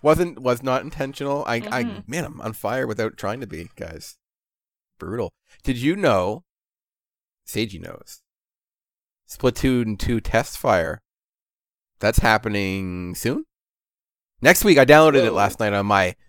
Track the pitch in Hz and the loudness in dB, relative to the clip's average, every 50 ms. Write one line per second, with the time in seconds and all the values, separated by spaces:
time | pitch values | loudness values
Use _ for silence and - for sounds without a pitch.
0 | - 147 156 160 180 175 151 - 127 127 123 120 127 131 127 131 - 147 - - | 4 4 2 2 2 -2 -4 -4 -2 -2 -2 -2 -2 -4 -4 -2 -4 -8 -8 -8
1 | 139 135 139 - 143 139 139 143 - - 117 117 120 208 220 127 120 117 208 202 | -8 -8 -8 -8 -6 -6 -6 -6 -4 -4 -6 -6 -4 -6 -6 -4 -4 -6 -8 -12
2 | - - 123 175 160 - - - - 110 110 - - 104 117 131 131 123 107 104 | -14 -10 -8 -8 -8 -8 -10 -10 -12 -12 -12 -8 -6 -6 -4 -4 -4 -6 -4 -4
3 | 113 110 - - - 98 110 131 135 101 80 78 85 - _ - - - - - | -6 -6 -6 -8 -8 -8 -8 -8 -10 -12 -12 -14 -14 -14 _ -14 -14 -14 -14 -16
4 | - - - _ _ _ _ _ _ _ _ _ _ _ _ _ _ _ _ _ | -18 -20 -20 _ _ _ _ _ _ _ _ _ _ _ _ _ _ _ _ _
5 | - 87 101 123 107 - _ _ _ _ _ _ _ - 131 120 123 147 175 208 | -12 -10 -8 -6 -8 -8 _ _ _ _ _ _ _ -6 -4 -2 0 -2 0 2
6 | 196 156 113 95 90 95 107 175 _ _ _ _ _ _ _ _ _ _ _ _ | 2 2 2 2 0 -2 -4 -8 _ _ _ _ _ _ _ _ _ _ _ _
7 | _ _ _ _ _ _ _ _ _ - - 107 110 104 95 80 85 85 - - | _ _ _ _ _ _ _ _ _ -10 -6 -4 -4 -4 -6 -14 -14 -14 -16 -18
8 | - - - _ _ _ _ _ _ _ _ _ _ _ _ _ _ _ _ _ | -20 -20 -20 _ _ _ _ _ _ _ _ _ _ _ _ _ _ _ _ _
9 | _ _ _ _ _ _ - - - 127 120 - - 135 127 123 120 110 107 98 | _ _ _ _ _ _ -16 -2 -2 -2 -2 0 0 0 0 0 0 -2 -4 -4
10 | - 110 117 113 - - - 113 135 - - - - 131 107 90 82 - - - | -2 -2 -2 -2 -4 -2 -2 -2 -2 -2 -10 -4 0 2 2 2 2 -2 -6 -10
11 | _ _ _ _ _ _ _ _ _ _ _ _ _ _ _ _ _ _ _ _ | _ _ _ _ _ _ _ _ _ _ _ _ _ _ _ _ _ _ _ _
12 | - 104 110 - - 117 110 107 - 110 104 101 98 95 95 95 95 92 90 90 | -2 0 0 2 2 4 2 2 0 -2 -4 -2 -2 -2 -4 -4 -6 -8 -8 -8
13 | 90 90 87 - - 113 135 - 320 _ _ _ _ _ _ _ _ _ _ _ | -8 -10 -10 -6 -4 -4 -4 -4 -6 _ _ _ _ _ _ _ _ _ _ _
14 | _ _ _ _ _ _ _ _ - 135 131 - - 208 175 143 135 123 147 151 | _ _ _ _ _ _ _ _ 4 4 4 4 6 6 8 8 8 10 10 10
15 | 160 156 143 135 117 113 - 92 101 98 - - 113 104 101 101 98 104 104 98 | 10 8 6 6 4 4 2 2 0 0 0 -2 -2 0 0 0 0 2 2 2
16 | 92 90 90 _ _ | 2 2 -2 _ _